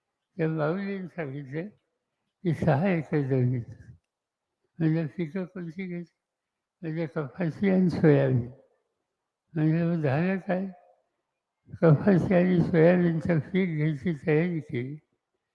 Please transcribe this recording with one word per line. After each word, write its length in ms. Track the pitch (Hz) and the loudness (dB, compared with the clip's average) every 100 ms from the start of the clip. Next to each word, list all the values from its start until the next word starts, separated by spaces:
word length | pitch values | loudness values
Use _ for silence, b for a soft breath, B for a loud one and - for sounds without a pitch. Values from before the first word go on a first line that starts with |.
| _ _ _ - | _ _ _ -4
त्या 120 | 160 | -4
माऊलीने 580 | 160 151 190 196 196 180 | -2 -2 -2 -6 -8 -10
सांगितलं 600 | - 147 139 135 147 202 - _ _ _ _ _ _ | -10 -10 -10 -10 -10 -12 -16 _ _ _ _ _ _
की, 120 | 180 | -4
"सहा 340 | 151 - 143 196 | 0 2 2 2
एकर 340 | 170 139 156 | -2 -2 -2
जमीन." 400 | 131 135 123 127 113 - - - _ _ _ _ _ _ _ - | 0 0 0 -2 -6 -16 -20 -20 _ _ _ _ _ _ _ -4
म्हणलं, 280 | 160 160 156 | 0 0 -2
"पिकं 380 | - 165 190 | -6 -8 -8
कोणती 420 | 180 190 170 160 185 | -10 -10 -12 -12 -10
घ्यायची?" 300 | 175 170 _ _ _ _ _ _ _ | -10 -12 _ _ _ _ _ _ _
म्हणजे, 240 | 165 160 160 | -8 -6 -6
"कपाशी 640 | 165 139 - 170 - 196 | -6 -8 -4 -6 0 2
आणि 200 | 190 180 | 4 2
सोयाबीन." 600 | - 160 139 139 127 120 - _ _ _ _ _ _ _ _ _ | 4 6 6 4 2 -2 -12 _ _ _ _ _ _ _ _ _
म्हणलं, 320 | 151 156 165 170 | -2 0 2 0
"मग 160 | 170 | 0
झालं 360 | 147 139 180 190 | 0 0 0 -2
काय?" 280 | 196 185 190 185 _ _ _ _ _ _ _ _ _ - | -4 -4 -6 -12 _ _ _ _ _ _ _ _ _ 2
"कपाशी 520 | 165 147 214 180 - | 4 6 4 2 4
आणि 260 | 180 180 180 | 2 4 2
सोयाबीनचं 800 | 165 175 165 180 175 160 175 165 | 2 4 6 6 2 0 0 -2
पीक 380 | - 185 190 151 | 0 -2 0 -2
घ्यायची 380 | 156 143 185 151 - | -2 -2 -6 -4 0
तयारी 340 | 151 175 165 | 2 0 -4
केली, 360 | - 135 131 151 _ _ _ _ _ | -6 -8 -8 -12 _ _ _ _ _